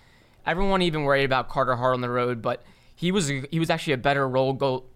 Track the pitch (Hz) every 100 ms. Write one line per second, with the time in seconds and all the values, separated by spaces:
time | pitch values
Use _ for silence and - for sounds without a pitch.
0 | _ _ _ _ - 165 196 196 175 156
1 | 139 139 139 131 120 143 127 123 127 127
2 | 123 123 123 117 120 123 - - - -
3 | 170 196 143 139 131 160 160 165 - 131
4 | 143 139 135 131 135 131 135 127 -